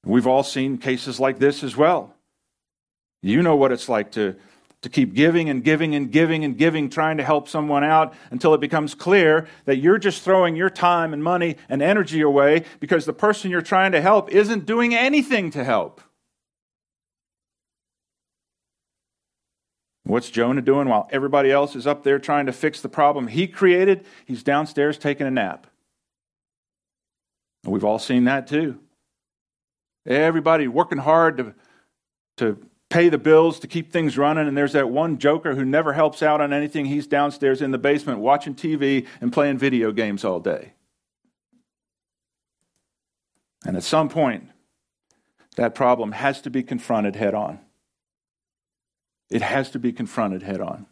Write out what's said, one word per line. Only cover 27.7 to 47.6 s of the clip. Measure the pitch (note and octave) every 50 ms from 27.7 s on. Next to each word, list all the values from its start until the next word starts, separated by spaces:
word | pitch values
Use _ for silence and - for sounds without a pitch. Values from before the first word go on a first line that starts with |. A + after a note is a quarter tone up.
we've | A#2+ G2+ G2
all | G#2 G#2+ A2
seen | - - B2+ B2 B2
that | B2 C3+ C#3 C3 -
too. | D3 D3+ E3 D3 A#2 G2 _ _ _ _ _ _ _ _ _ _ _ _ _ _ _ _ _ _ _ _ _ _ _ _ _
Everybody | - A#2+ C#3+ D#3 E3 E3 D#3+ D3 D#3+ E3 D#3 D3
working | B2+ A#2 D3+ F3 - E3+ C#3
hard | C3 D3+ D#3+ E3 E3 D#3+ D3
to, | B2+ B2+ A2 - _ _ _ _ _ _ _ _ _ _ _ _ _ _ _ _ -
to | B2 A2 G#2 - - _ _ _ _ _
pay | - E3+ E3+ F3
the | D#3 D3
bills, | - D#3 D#3 D#3+ D#3+ E3 D#3+ -
to | - -
keep | - E3+ D#3+ -
things | - F3 D#3+ D3 - B2+
running, | C#3+ D3 D#3 D#3 D#3 D3
and | C3+ C#3+
there's | C#3+ C3+
that | - D3 C3+ A#2
one | A#2+ C#3+ D#3+ E3+ D3+ B2
joker | - C#3+ D#3 E3 D#3+ E3 C3+
who | C3+ C3+
never | C3 C#3 D#3 D#3 D#3
helps | C#3+ D#3+ D#3 D3+ D3 - D#3+
out | D3+ D3+ D3+
on | D3 C#3+
anything. | C#3+ C#3+ D3 D3 - D#3+ C#3+
He's | C3+ C#3+ D3 C#3
downstairs | - D3 C#3+ C#3+ C#3+ C#3 - C#3 C3+ C3 C3
in | D3+ C3+
the | C3 B2
basement | A2+ C#3+ C#3+ D3 D3 D3 B2 G2+
watching | G#2 B2+ C#3+ C#3+ - D3+ C3+
T | - - D#3+ D#3
V | C#3+ C#3 C#3 C#3 C3+ A#2 - - -
and | - B2
playing | B2 D#3+ C#3+ C#3+ C#3 B2+
video | C3+ C#3 B2+ A#2+ A2+ A2
games | G#2 A2 A2+ G#2 G2+ G2 -
all | G#2 F#2 E2+
day. | E2 F#2+ D#2 - C#2+ - _ _ _ _ _ _ _ _ _ _ _ _ _ _ _ _ _ _ _ _ _ _ _ _ _ _ _ _ _ _ _ _ _ _ _ _ _ _ _ _ _ _ _ _ _ _ _ _ _ _ _ _ _ _ _ _ _ _ -
And | - F#2
at | F2+ -
some | - - D#3+ D#3+ C3+
point, | - E3 D3+ B2+ G#2+ - - _ _ _ _ _ _ _ _ _ _ _ _ _ _ _ _ _ _ _ _ _ _
that | - A#2+ A2+ -
problem | - C3+ B2 B2 A#2 A2+ G#2
has | G#2+ - C3 C#3 C3+ C#3
to | - C3+
be | A#2+ C3 B2
confronted | - B2+ A#2 - - A#2+ A2 G#2 G2+ G2
head | G2+ A2 G2+ G2
on. | G#2 G#2+ - - -